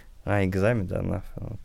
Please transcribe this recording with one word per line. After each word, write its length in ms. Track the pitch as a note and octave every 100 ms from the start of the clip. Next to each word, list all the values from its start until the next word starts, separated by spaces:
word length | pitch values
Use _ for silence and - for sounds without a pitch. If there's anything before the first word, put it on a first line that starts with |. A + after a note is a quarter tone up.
| - -
а, 220 | - G2+ F#2+
экзамен, 420 | F#2+ G2+ A#2 F2+
да, 140 | F2+
на, 220 | F2+ F#2 - - - G#2+